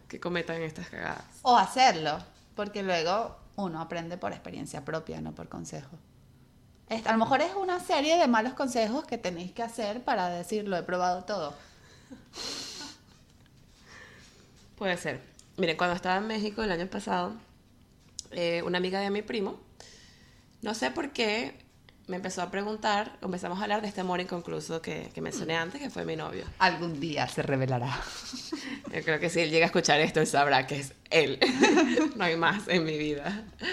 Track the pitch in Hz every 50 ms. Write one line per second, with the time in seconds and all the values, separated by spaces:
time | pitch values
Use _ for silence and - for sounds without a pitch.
0 | - - - - - 175 175 170 165 165 165 165 165 156 156 180 175 - - 80
1 | - - - - - - - - - 254 240 214 185 - - 262 262 254 185 160
2 | 156 151 151 175 175 - - - - - - - 202 196 - 208 196 190 180 165
3 | 156 170 190 220 233 - - - - - - - 196 175 160 160 165 165 175 170
4 | 165 165 175 180 196 202 170 - - 180 - - - - - 151 139 143 160 160
5 | 160 160 - - - 78 156 - - - - - 82 - - 151 131 135 170 156
6 | - - - - - - - - - - _ - - - - - - - 226 226
7 | - - 226 226 226 - 277 262 311 359 381 403 381 370 349 359 - - 349 285
8 | 285 311 330 349 320 247 240 220 220 262 262 - 285 247 247 233 220 214 240 302
9 | 311 - 240 226 - 185 175 165 180 185 - - 226 226 - - 220 202 214 247
10 | 240 294 254 196 180 175 175 175 175 - 214 214 208 202 185 170 165 - 180 180
11 | 180 180 180 180 180 - 208 185 156 143 139 - - - - - - - - -
12 | - - 262 - - - - - - - - - - - - - 294 277 - -
13 | - - - - - - - - - - - - - - - - - - - -
14 | - - - - - - - - - - - - - - - - 214 185 175 175
15 | - 156 127 - - - - - - - - - 185 165 156 156 180 175 175 180
16 | - 185 185 196 214 220 220 214 208 214 208 220 220 208 175 165 180 190 - 202
17 | - 214 190 180 175 196 220 226 - - - - _ _ - - - _ - _
18 | _ - - - - - - 175 170 170 170 170 - - 180 180 185 185 190 196
19 | 202 196 202 208 208 - 247 220 190 233 370 - - - - - - - - -
20 | - - - - - - - - - - - _ - 214 226 226 254 262 247 330
21 | 285 277 - - 233 208 208 226 262 - - - - - - - - - - _
22 | _ - 185 180 196 185 - 185 175 190 196 196 202 208 220 214 220 214 202 202
23 | 220 254 - - - 190 180 180 185 175 180 190 214 208 208 214 214 202 196 190
24 | 185 185 180 175 180 180 185 170 165 170 160 156 156 160 165 165 - 175 156 160
25 | - - - 160 160 170 - - 170 160 165 165 165 180 196 285 285 247 - 175
26 | 170 165 160 156 151 156 175 185 - - - - 190 180 165 160 170 170 160 139
27 | 165 165 143 139 127 - - 160 143 - 139 131 131 131 131 120 120 131 123 -
28 | - - - - - - - - - - 320 285 269 262 - - - - - 160
29 | - 160 156 147 175 165 160 - 170 156 160 160 170 170 - 180 160 - 147 147
30 | 156 156 - 156 156 151 - 143 143 143 139 131 135 135 147 139 139 - - -
31 | _ - - 160 143 131 135 - - 262 254 262 330 427 294 359 311 - - -
32 | 311 294 - 214 185 170 165 165 165 156 190 202 - - 175 175 160 160 156 151
33 | 151 151 147 143 143 175 202 214 220 - - - - 359